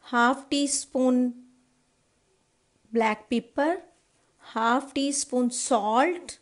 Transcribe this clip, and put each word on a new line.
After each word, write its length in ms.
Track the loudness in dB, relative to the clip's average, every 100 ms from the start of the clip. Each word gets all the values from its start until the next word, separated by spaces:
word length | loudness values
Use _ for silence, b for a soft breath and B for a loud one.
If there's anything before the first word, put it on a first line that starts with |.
| -2
हाफ 420 | 2 2 2 -2
टी 180 | -2 0
स्पून 580 | -2 -4 0 2 2 0 -4 -20 _ _ _ _ _ _ _ _ _ _ _ _ _ _
ब्लैक 340 | 0 0 -2 -4
पेपर, 480 | -4 -4 -2 0 -2 -8 _ _ _ _ _
हाफ 480 | -12 -4 0 0 -2
टी 180 | -4 -2
स्पून 360 | -2 -4 0 0 -2
सॉल्ट 800 | 0 0 2 2 2 0 -10 -20